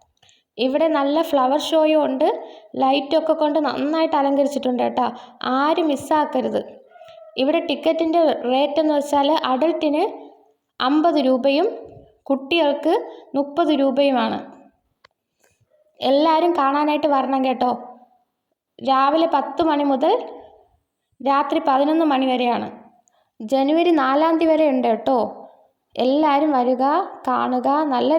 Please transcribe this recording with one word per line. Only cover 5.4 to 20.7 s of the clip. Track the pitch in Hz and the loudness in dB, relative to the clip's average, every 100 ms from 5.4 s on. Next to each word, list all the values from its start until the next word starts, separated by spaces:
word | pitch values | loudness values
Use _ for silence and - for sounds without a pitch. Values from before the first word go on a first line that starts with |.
| - 262 | -4 0
ആരും | 285 330 320 | 0 0 0
മിസ്സാക്കരുത്. | 269 - 311 294 262 220 214 - - - - - - - - | -2 -2 0 0 -2 -2 -4 -6 -12 -20 -20 -20 -20 -12 -4
ഇവിടെ | 262 330 330 | 0 0 0
ടിക്കറ്റിൻ്റെ | 277 320 320 330 330 320 233 233 | -2 0 0 0 2 2 2 0
റേറ്റ് | 254 294 294 | 0 0 0
എന്ന് | 311 294 | 0 0
വെച്ചാൽ | 285 285 285 320 254 | 0 0 2 0 0
അഡൾട്ടിന് | 254 311 330 302 294 381 - - - _ _ _ - 254 | 0 0 0 0 0 -2 -4 -18 -20 _ _ _ -4 0
അമ്പത് | 302 330 302 262 | 2 2 2 2
രൂപയും | 262 277 277 403 - - - - _ - | 2 2 2 0 -4 -14 -20 -20 _ -4
കുട്ടികൾക്ക് | 269 - 339 294 277 311 403 - - - 269 | -4 0 0 2 0 0 0 -2 -16 -8 -6
മുപ്പത് | 277 330 320 294 | -4 -2 0 2
രൂപയുമാണ്. | 269 262 285 262 220 208 - - - _ _ _ _ _ _ _ _ _ _ _ _ - 247 | 2 2 2 2 0 -4 -10 -20 -20 _ _ _ _ _ _ _ _ _ _ _ _ -6 0
എല്ലാവരും | 277 320 320 339 339 | 2 4 2 2 2
കാണാനായിട്ട് | 269 285 302 302 302 277 | 0 0 0 0 0 0
വരണം | 247 269 262 | 0 0 0
കേട്ടോ. | 247 247 233 - - - _ _ _ _ _ _ - 233 | 0 -2 -4 -8 -20 -20 _ _ _ _ _ _ -8 -2
രാവിലെ | 269 277 311 330 285 | 0 2 2 2 0
പത്ത് | 269 - 320 | -2 -2 0
മണി | 285 285 | 0 0
മുതൽ | 269 311 480 - - - - _ | 0 0 0 -2 -16 -20 -20 _